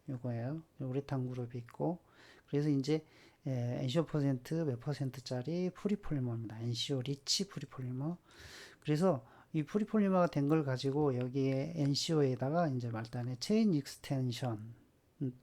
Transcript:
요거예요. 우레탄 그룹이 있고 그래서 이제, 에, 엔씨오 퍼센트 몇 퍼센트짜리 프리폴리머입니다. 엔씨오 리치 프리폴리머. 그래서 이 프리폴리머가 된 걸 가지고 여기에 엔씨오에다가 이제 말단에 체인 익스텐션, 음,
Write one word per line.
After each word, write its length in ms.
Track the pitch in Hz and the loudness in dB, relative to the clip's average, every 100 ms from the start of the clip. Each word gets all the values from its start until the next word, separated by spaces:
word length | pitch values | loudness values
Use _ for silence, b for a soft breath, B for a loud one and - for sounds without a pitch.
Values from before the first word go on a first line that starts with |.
| - | -10
요거예요. 540 | 127 123 117 123 160 - - | -6 -4 -4 -4 -6 -10 -8
우레탄 500 | 131 135 139 135 127 | -4 -4 -2 -2 -2
그룹이 300 | 127 120 123 | -4 -6 -8
있고 400 | 117 - 151 180 _ B B B B | -10 -4 -2 -4 _ B B B B
그래서 220 | 143 151 | 0 2
이제, 360 | 139 139 156 - b b b 139 | 2 2 0 -2 b b b -4
에, 360 | 123 120 123 | -2 0 0
엔씨오 240 | 131 165 156 | 0 0 2
퍼센트 480 | 151 139 127 - | 2 2 0 -2
몇 240 | 160 156 120 | -2 -2 -2
퍼센트짜리 920 | 147 143 131 - - 127 151 175 180 | -4 -4 -4 -6 -6 -4 -2 -2 -2
프리폴리머입니다. 840 | - 196 208 - 143 123 117 107 110 | -2 -2 -2 -2 -2 0 -2 -6 -4
엔씨오 420 | 120 117 - 135 | -4 -2 -2 -2
리치 460 | 135 143 - - 190 | -2 -4 -2 -2 -2
프리폴리머. 680 | 143 139 - 123 127 151 180 B B B B B B | -8 -12 -8 -6 -4 -4 -6 B B B B B B
그래서 460 | 147 151 185 135 - B B | 0 2 4 2 -4 B B
이 120 | 160 | -2
프리폴리머가 640 | 151 214 214 214 196 185 175 | 0 0 2 4 6 6 4
된 200 | 147 143 | 4 4
걸 160 | 160 | 4
가지고 540 | 135 127 139 143 147 123 | 2 0 0 2 2 2
여기에 560 | 123 135 135 135 156 165 | 0 0 2 0 -2 0
엔씨오에다가 920 | 143 139 - 156 135 127 131 170 160 | 2 2 2 4 4 2 0 2 2
이제 200 | 127 120 | 0 -2
말단에 480 | 113 120 123 123 127 | -4 -6 -6 -6 -4
체인 340 | - 214 220 | 2 4 4
익스텐션, 1000 | 147 - - - 135 127 117 127 107 113 - _ _ _ - | 4 0 -8 -2 0 0 0 -2 -4 -8 -16 _ _ _ -6
음, 180 | 131 123 | -6 -4